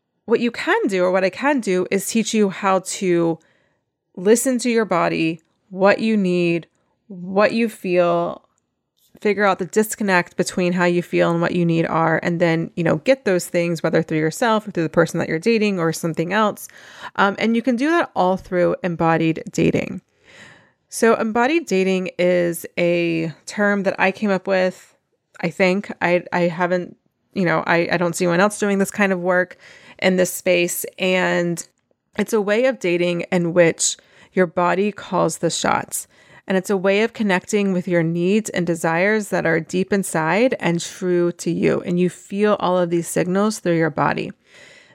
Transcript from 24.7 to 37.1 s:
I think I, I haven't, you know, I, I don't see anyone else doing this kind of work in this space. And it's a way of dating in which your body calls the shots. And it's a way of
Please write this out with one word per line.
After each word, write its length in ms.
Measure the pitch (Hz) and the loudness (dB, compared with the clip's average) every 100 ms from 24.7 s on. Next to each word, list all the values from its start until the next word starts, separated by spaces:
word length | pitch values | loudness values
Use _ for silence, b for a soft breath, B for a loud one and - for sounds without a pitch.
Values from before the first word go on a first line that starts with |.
| 180 - _ _ _ _ - | -4 -16 _ _ _ _ -8
I 100 | 165 | -6
think 400 | - 185 190 - - | 0 2 0 -4 -4
I, 240 | 175 175 - | 0 0 0
I 80 | 180 | -2
haven't, 560 | 175 170 175 180 175 - _ _ _ | 0 0 2 2 0 -12 _ _ _
you 120 | - 170 | -2 2
know, 180 | 160 - | 2 2
I, 220 | 170 170 | 2 2
I 40 | 170 | 0
don't 160 | 175 | 0
see 120 | 170 180 | 0 0
anyone 160 | 170 | 2
else 180 | 208 - | 2 0
doing 200 | 202 196 | 0 0
this 120 | 190 | 0
kind 220 | - 196 | 0 0
of 60 | 185 | 0
work 360 | 175 180 180 - B B B B | 0 0 0 -6 B B B B
in 180 | 185 185 | 0 2
this 160 | 180 | 0
space. 520 | - 190 175 175 - - - | -2 0 2 0 -4 -10 -4
And 640 | 185 185 180 175 175 170 - _ _ _ _ - | -2 0 0 0 -2 -4 -10 _ _ _ _ -6
it's 160 | 202 | -2
a 80 | 220 | 0
way 240 | 196 214 262 | 0 2 2
of 140 | 226 | 0
dating 420 | 180 170 175 175 - | 0 0 0 -2 -2
in 220 | 185 170 | -2 2
which 420 | 175 165 - - - b b b | 4 4 4 -4 -6 b b b
your 140 | 190 180 | -2 0
body 440 | 180 175 180 208 | 0 0 0 -2
calls 460 | - - 175 170 - | -4 -4 0 0 0
the 120 | 170 | -4
shots. 580 | - - - - - - b b b b | -2 0 0 -2 -10 -12 b b b b
And 120 | 190 | -2
it's 120 | 180 | 0
a 60 | 196 | -2
way 280 | 190 202 | 2 2
of 100 | 226 | 0